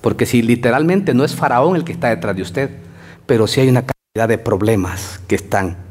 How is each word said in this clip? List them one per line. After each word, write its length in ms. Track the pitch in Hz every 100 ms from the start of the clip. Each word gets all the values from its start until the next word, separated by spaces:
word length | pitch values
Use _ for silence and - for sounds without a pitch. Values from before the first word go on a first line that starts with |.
Porque 240 | 113 - 120
si 160 | 120
literalmente 720 | 117 120 123 127 160 185 196
no 100 | 123
es 100 | 143
Faraón 440 | - 147 123 151 185
el 80 | -
que 80 |
está 160 | 87 120
detrás 260 | 110 107 95
de 60 |
usted, 300 | 90 - 135 - - - - - -
pero 220 | 120 107
sí 140 | -
hay 80 | 131
una 160 | 127 127
cantidad 420 | - _ 107 113
de 100 | 110
problemas 840 | 120 98 104 110 90 85 - - -
que 80 | 101
están 420 | - 101 131 - -